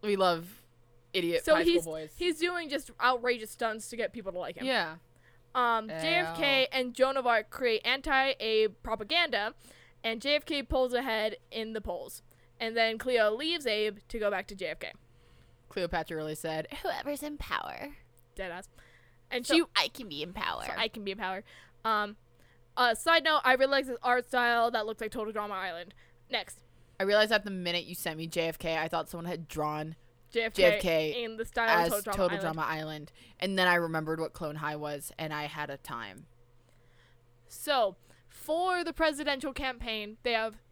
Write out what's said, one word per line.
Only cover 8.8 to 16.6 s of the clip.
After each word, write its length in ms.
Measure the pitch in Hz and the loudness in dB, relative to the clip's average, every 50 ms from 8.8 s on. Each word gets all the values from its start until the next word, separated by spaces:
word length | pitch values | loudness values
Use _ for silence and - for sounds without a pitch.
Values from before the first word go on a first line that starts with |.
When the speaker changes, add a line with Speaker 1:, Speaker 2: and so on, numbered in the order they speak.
Speaker 2:
propaganda, 720 | _ 233 220 214 214 208 311 339 349 320 240 202 202 220 - - - - - - - - - _ _ | _ -6 -4 -4 -2 0 2 2 2 2 0 -2 -2 -2 -6 -10 -20 -20 -20 -20 -20 -20 -20 _ _
and 180 | 226 226 233 | -4 -4 -2
J 140 | - 277 285 | 0 2 2
F 100 | 294 285 | 2 2
K 180 | - 311 285 262 | 0 -2 -2 -2
pulls 300 | - - 262 262 254 240 | 0 2 2 2 4 2
ahead 440 | 240 262 269 220 220 214 220 208 - _ _ | 0 0 0 0 0 0 -2 -2 -4 _ _
in 220 | - 226 220 220 220 | -8 -8 -8 -6 -8
the 80 | 220 | -8
polls. 400 | 202 - 175 - 131 123 - - - - - - - - _ _ | -8 -6 -8 -8 -8 -10 -14 -18 -20 -20 -20 -20 -20 -20 _ _
And 180 | 233 226 226 233 | -6 -4 2 2
then 200 | 226 226 220 220 | 2 2 2 -2
Cleo 340 | 226 254 254 233 220 208 | -2 2 4 6 6 4
leaves 360 | 208 233 294 320 339 339 285 247 | 4 0 -2 -2 -2 -2 0 0
Abe 300 | 214 208 214 214 208 208 - - | 0 2 0 0 -2 -6 -14 -10
to 100 | - 220 | -6 -2
go 120 | 208 202 | 0 0
back 160 | 202 185 190 - | 0 0 -4 -6
to 80 | 208 | -10
J 120 | 190 190 160 | -8 -6 -6
F 120 | 156 - | -6 -6
K. 140 | - 87 - - - _ - - - - - - - - - _ _ - | -10 -12 -12 -14 -20 _ -20 -20 -20 -20 -20 -20 -20 -20 -20 _ _ -10
Speaker 1:
Cleopatra 460 | - 202 185 170 175 170 160 - 170 | -4 -4 -2 0 -2 -2 -4 -2 -6
really 200 | 156 156 156 156 | -6 -4 -6 -6
said, 320 | - - 165 156 160 | -6 -6 -4 -4 -4